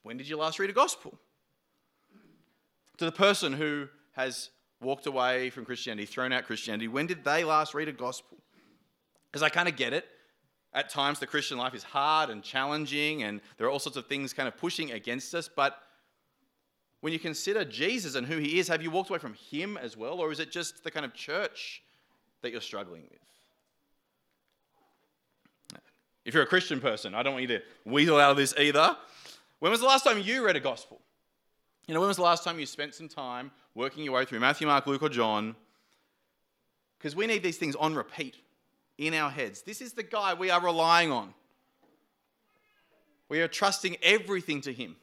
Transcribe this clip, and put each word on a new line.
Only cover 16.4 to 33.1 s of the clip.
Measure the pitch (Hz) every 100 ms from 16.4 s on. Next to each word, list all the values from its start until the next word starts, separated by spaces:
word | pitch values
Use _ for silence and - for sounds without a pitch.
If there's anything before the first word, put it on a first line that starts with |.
| _ _ _ _ _ _
when | 156
you | 160
consider | 165 151 - 214 160
Jesus | 104 165 247 175 131
and | 123
who | 160
he | 147 170
is, | 170
have | 160
you | 160
walked | 170 185
away | 175
from | 143
him | 104 - 147 190 202
as | 123 107
well? | 113 180
Or | 156
is | 147
it | 156
just | 175 165 - 165
the |
kind | 156 139
of |
church | - - 160 202 - - - _ _ _ _ _ _
that | 123
you're | 113
struggling | - 101 95 82 73
with? | 50 _ _ _ _ _ _ _ _ _ _ _ _ _ _ _ _ _ _ _ _ _ _ _ _ _ - _ _ _ _
If | -
you're | 151
a | 135
Christian | 185 180 139
person, | 127 110 104
I | 101
don't | 131
want | 135
you | 127 110
to | - -
weasel | 104 135 165 147
out | 143
of | 143
this | 135 -
either. | 147 143 170 - - - - - _ _
When | 165
was | 226
the | 254
last | 269 269
time | 220
you | 190 254 220
read | 160
a |
gospel? | 135 117 - - _ _ _ _ _ _ _ _ -
You |
know, | 160
when | 196
was | 190
the |
last | 175 170 170
time | 165
you | 139
spent | - 147 -
some |
time | 160